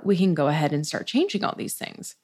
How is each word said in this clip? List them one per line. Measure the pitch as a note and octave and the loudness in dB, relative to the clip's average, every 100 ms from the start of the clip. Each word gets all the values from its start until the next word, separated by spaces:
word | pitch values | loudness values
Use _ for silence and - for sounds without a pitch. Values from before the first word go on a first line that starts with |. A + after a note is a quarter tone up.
| - | 2
we | F#3 | 4
can | F#3+ | 4
go | D#3 C#3+ | 4 2
ahead | D3+ D3 | 2 2
and | D3 D3+ | 0 -2
start | - - | -6 -2
changing | B3 F#4+ G#3+ | 0 2 0
all | - - | -2 -4
these | - | -6
things. | - - - - - | -8 -10 -10 -16 -18